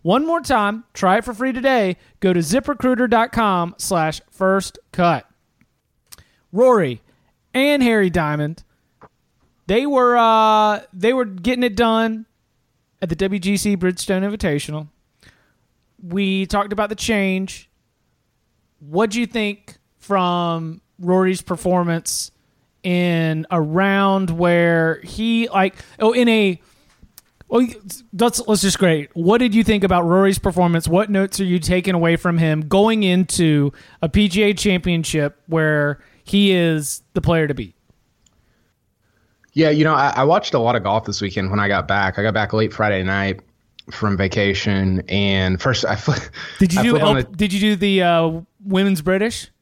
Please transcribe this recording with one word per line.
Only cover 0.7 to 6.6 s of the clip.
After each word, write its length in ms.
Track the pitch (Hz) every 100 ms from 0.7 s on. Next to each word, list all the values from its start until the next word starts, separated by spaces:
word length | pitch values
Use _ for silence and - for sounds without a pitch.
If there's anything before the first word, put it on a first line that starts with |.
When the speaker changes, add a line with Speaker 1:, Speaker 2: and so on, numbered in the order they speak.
| 220 -
Speaker 1:
try 220 | - 185 202
it 60 |
for 100 | 233
free 180 | 214 262
today. 440 | 254 262 254 190 180 _ _
Go 120 | 190
to 60 | 180
ziprecruiter 720 | 151 240 277 254 254 240 247
dot 220 | 233 233
com 420 | 233 214 180 170 -
slash 420 | - 175 156 151 _
first 480 | _ 190 190 - - _
cut. 360 | - 175 143 _ _ _ _ _ _ _ _ _ - _ _ _
Rory 500 | 180